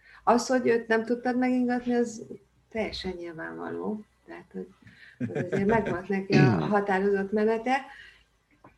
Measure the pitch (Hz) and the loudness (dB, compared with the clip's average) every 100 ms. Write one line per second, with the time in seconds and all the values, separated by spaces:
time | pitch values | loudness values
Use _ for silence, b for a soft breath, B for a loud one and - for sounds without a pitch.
0 | b b b 233 233 254 240 233 226 226 | b b b 2 4 2 4 2 2 0
1 | 226 240 254 247 254 254 247 247 247 240 | 2 -2 0 0 2 2 0 0 0 2
2 | 233 - - - _ _ _ 220 180 - | 0 -4 -14 -16 _ _ _ -6 -4 -6
3 | 185 175 170 160 165 165 165 170 190 214 | -8 -8 -10 -10 -10 -10 -8 -6 -6 -6
4 | 214 _ - 170 190 190 - _ - b | -10 _ -20 -20 -14 -12 -14 _ -20 b
5 | b b 117 151 180 196 196 226 196 175 | b b -6 -4 -2 0 2 2 2 -4
6 | 190 196 190 147 135 165 151 208 202 185 | -2 -4 2 6 6 4 2 0 2 0
7 | 202 196 196 214 214 226 254 269 - B | 2 0 0 0 2 0 0 -2 -2 B
8 | B B B _ _ _ - | B B B _ _ _ -20